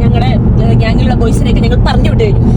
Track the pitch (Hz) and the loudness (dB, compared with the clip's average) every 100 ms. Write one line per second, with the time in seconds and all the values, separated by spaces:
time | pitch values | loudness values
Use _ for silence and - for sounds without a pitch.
0 | - - - - - - - 120 - - | 0 0 0 0 0 0 0 0 0 0
1 | - - - - - - - - - - | 0 0 0 0 0 0 0 0 0 0
2 | - - 226 - - | 0 0 0 0 0